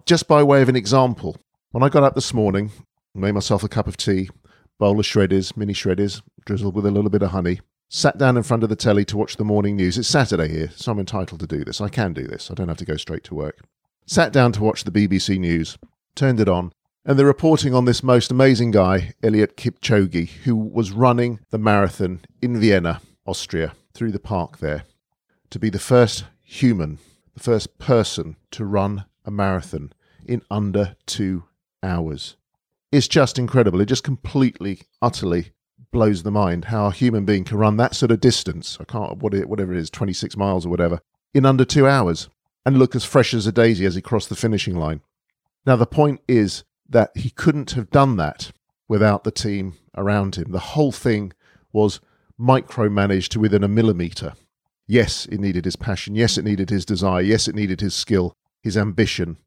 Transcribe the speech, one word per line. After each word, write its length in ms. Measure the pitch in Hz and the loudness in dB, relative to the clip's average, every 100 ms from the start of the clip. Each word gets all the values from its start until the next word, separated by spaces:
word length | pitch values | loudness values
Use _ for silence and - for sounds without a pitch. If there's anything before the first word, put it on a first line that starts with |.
| - | 0
just 220 | 170 - | 0 4
by 160 | 151 | 4
way 180 | 147 139 | 6 6
of 80 | 127 | 6
an 60 | 127 | 2
example, 600 | 101 131 127 107 92 - _ _ _ | 2 2 2 -2 -8 -12 _ _ _
when 100 | 120 | 0
I 80 | 135 | 2
got 140 | 151 | 4
up 100 | 139 | 4
this 180 | 135 - | 2 -4
morning, 380 | 120 104 98 107 - - _ _ 95 | 0 0 0 -4 -10 -20 _ _ -4
made 160 | 95 | -2
myself 320 | 101 - 101 | -2 0 -2
a 40 | 107 | 0
cup 200 | - 104 | -4 -4
of 100 | - | -4
tea, 320 | - 95 95 - _ _ _ _ | -2 -2 -2 -10 _ _ _ _
bowl 220 | 104 104 | 2 2
of 80 | 101 | 0
Shreddies, 500 | 107 95 95 92 - | 2 2 2 -2 -6
mini 160 | 104 | -6
Shreddies, 480 | 101 101 92 101 101 - _ - | -4 -2 0 -2 -4 -16 _ -8
drizzled 300 | 101 98 92 | -4 -2 -2
with 100 | 101 | 0
a 60 | |
little 180 | 101 104 | 2 0
bit 140 | 95 | 0
of 80 | 98 | 0
honey, 300 | 95 87 92 - _ _ | -2 -2 -4 -8 _ _
sat 320 | - 151 - | 0 0 2
down 180 | 131 123 | 2 2
in 60 | |
front 180 | 107 117 | 2 0
of 80 | 110 | 0
the 60 | 107 | 0
telly 280 | 123 101 101 | 2 2 2
to 120 | 104 | -2
watch 200 | 107 - | -4 -4
the 60 | |
morning 320 | 107 104 101 101 | 0 0 0 0
news. 220 | 90 90 | 0 0
It's 100 | 117 | 0
Saturday 420 | 151 123 92 78 | 0 0 0 -2
here, 200 | 80 78 - | -4 -6 -8
so 160 | - | -8
I'm 80 | 104 | -6
entitled 400 | 92 104 90 80 | -6 -6 -8 -10
to 80 | 82 | -8
do 180 | 78 73 | -6 -6
this. 160 | - | -8
I 80 | 104 | -6
can 240 | 120 101 | -2 -4
do 140 | 73 64 | -4 -10
this. 240 | - - | -12 -12
I 20 | |
don't 140 | 104 87 | -8 -6
have 100 | 80 | -8
to 80 | 90 | -8
go 100 | 78 | -8
straight 280 | - 80 | -8 -12
to 100 | - | -10
work. 280 | 78 73 - _ _ _ _ - | -10 -10 -12 _ _ _ _ -4
Sat 260 | - 165 | 0 2
down 200 | 143 123 | 4 4
to 120 | 107 | 2
watch 200 | 107 - | -2 -2
the 80 | - | -2
B 160 | 95 101 | 0 2
B 100 | 95 | 0
C 220 | - 95 | 0 -2
News, 400 | 90 85 80 - - _ _ | 0 -2 -2 -10 -20 _ _
turned 260 | - 139 120 | -2 0 2
it 80 | 101 | 2
on, 260 | 90 90 - _ _ - | 0 -2 -12 _ _ 0
and 120 | 139 | 4
they're 80 | 139 | 4
reporting 480 | 143 165 156 147 | 4 2 2 2
on 120 | 127 123 | 2 2
this 180 | 117 | 0
most 260 | 127 123 - | 4 2 4
amazing 400 | 127 135 120 120 | 4 4 4 4
guy, 440 | 104 92 95 87 - | 4 4 2 -2 -4
Eliud 320 | 113 107 107 - | 0 2 2 -2
Kipchoge, 760 | 120 - - 107 95 85 85 - | -8 -6 0 2 2 0 -4 -6
who 120 | - 113 | -2 -2
was 360 | 110 113 104 | -2 -4 -4
running 480 | 101 127 120 120 113 _ | 2 2 2 0 -4 _
the 80 | 110 | -2
marathon 600 | 107 104 101 - 92 90 - _ | 2 4 2 0 -4 -4 -14 _
in 200 | 123 120 | -4 0
Vienna, 420 | 110 98 85 85 - _ - | 4 4 2 -4 -10 _ -10
Austria, 480 | 92 - 87 80 - _ | -8 -6 -4 -4 -6 _
through 180 | - 117 | -8 -6
the 80 | 98 | -6
park 400 | - 98 85 - | -4 -4 -4 -6
there, 240 | 76 73 - _ _ _ _ _ _ | -6 -6 -10 _ _ _ _ _ _
to 100 | 98 | -4
be 100 | 110 | -4
the 100 | 95 | -4
first 440 | - 127 113 - - _ | 2 4 4 2 -12 _
human, 580 | _ - 131 104 78 73 _ _ _ | _ 0 2 2 -2 -6 _ _ _
the 60 | - | -10
first 380 | - 113 - _ | -2 0 -2 _
person 600 | - 120 107 - 80 78 _ | 0 2 2 -4 -10 -14 _
to 140 | - | -10
run 400 | 104 101 101 101 95 _ - | -4 -2 -2 -6 -12 _ -10
a 60 | |
marathon 600 | 101 95 92 - 78 71 _ _ _ - | -4 -2 -2 -6 -12 -12 _ _ _ -6
in 160 | 120 - | -6 -4
under 460 | 101 101 98 95 - - | -4 -2 -2 -2 -6 -12
two 380 | - 98 92 - _ _ _ | -6 -4 -4 -8 _ _ _
hours. 540 | 95 87 80 71 - - _ _ _ _ _ | -6 -4 -4 -8 -14 -18 _ _ _ _ _
It's 180 | 147 - | 0 2
just 280 | 170 131 - | 2 2 0
incredible. 440 | 120 131 104 90 | 0 2 4 2
It 60 | 101 | 0
just 160 | 131 | 0
completely, 800 | - 131 - 143 131 - 196 190 _ _ | -4 -8 -4 0 0 0 -8 -8 _ _
utterly 500 | 120 - 95 87 87 _ _ _ _ | -4 -2 -2 -2 -4 _ _ _ _
blows 320 | 123 107 98 | 0 2 0
the 80 | 92 | -2
mind 340 | 104 98 87 90 | 0 0 -2 -4
how 200 | 113 104 | -2 -2
a 60 | |
human 340 | 95 123 113 98 | 0 0 0 0
being 180 | 101 | 0
can 140 | 92 104 | 0 0
run 200 | 107 107 | 2 2
that 160 | 123 | 0
sort 180 | - 120 | 0 0
of 100 | 113 | 4
distance, 560 | 127 110 - 85 - - | 4 2 -4 -8 -12 -16
I 60 | - | -12
can't, 320 | - 104 95 | -8 -8 -6
what 160 | 104 | -4
it, 160 | 98 - | -4 -4
whatever 240 | 104 95 | -4 -4
it 60 | 90 | -4
is, 100 | 80 | -6
twenty-six 480 | - 98 90 - 107 | -6 -6 -6 -8 -4
miles 280 | 98 92 85 | -2 -2 -2
or 40 | |
whatever, 320 | 87 87 85 - _ _ | 0 0 -2 -8 _ _
in 120 | 139 135 | 2 4
under 200 | 131 127 | 4 2
two 220 | 147 135 | 4 4
hours, 420 | 139 92 80 - _ _ _ - | 4 0 -2 -8 _ _ _ 2
and 140 | 131 | 4
look 160 | 127 127 | 4 2
as 80 | |
fresh 300 | - 143 117 | 0 2 2
as 140 | 120 104 | 0 0
a 40 | |
daisy 340 | 107 117 104 95 | 2 4 4 0
as 100 | 87 | -2
he 60 | |
crossed 280 | - 113 - | -4 -4 -4
the 60 | 98 | -4
finishing 400 | 117 107 - 90 | -2 -2 -2 -4
line. 260 | 78 76 _ _ _ _ _ _ - | -4 -6 _ _ _ _ _ _ 0
Now, 100 | 123 | 2
the 100 | 113 | 2
point 360 | - 147 135 - | 2 2 0 0
is 360 | 123 101 - - _ _ | 2 2 -2 -16 _ _
that 240 | 117 107 - | 0 2 -2
he 160 | 123 | -8
couldn't 400 | - - 147 135 | -2 0 0 -4
have 180 | 131 104 | -8 0
done 260 | 143 139 107 | 2 4 2
that 340 | 76 - - - _ _ _ | -2 -6 -16 -18 _ _ _
without 360 | 107 107 101 | 2 2 2
the 80 | 110 | -2
team 420 | - 107 101 95 82 _ - | -6 -6 -6 -8 -12 _ -6
around 400 | 98 104 98 92 | -2 0 -2 -4
him. 160 | 82 | -6
The 80 | 92 | -8
whole 320 | - 156 143 | -6 0 0
thing 420 | - 131 107 98 - _ _ _ | 0 -2 -2 -4 -14 _ _ _
was 260 | 107 107 - _ _ _ - | 0 0 0 _ _ _ -4
micromanaged 880 | 120 131 - - 107 101 98 95 90 | 2 2 0 -4 -2 0 0 0 -2
to 120 | 113 | -2
within 260 | 107 101 98 | 2 2 2
a 20 | |
millimetre. 640 | 107 113 90 85 - 73 - _ _ _ _ - | 2 2 2 -4 -8 -14 -16 _ _ _ _ 0
Yes, 380 | 117 110 - - | 2 2 -4 -8
it 160 | 98 | -4
needed 240 | 101 87 90 | -2 -2 -4
his 100 | - | -6
passion. 400 | - 95 - 104 | -8 -8 -6 0
Yes, 220 | 113 - | 0 0
it 80 | 107 | -2
needed 240 | 101 95 | -2 -2
his 160 | 101 90 | -4 -4
desire. 360 | 98 95 90 | -2 -2 0
Yes, 280 | 95 110 - | 2 0 0
it 40 | |
needed 280 | 107 101 87 | -4 -4 -4
his 120 | 101 | -6
skill, 400 | - - 101 87 - _ _ | -6 -2 -2 -2 -8 _ _
his 140 | 113 98 | -4 -2
ambition, 580 | 104 90 110 - 85 80 | -2 0 -2 -2 -6 -8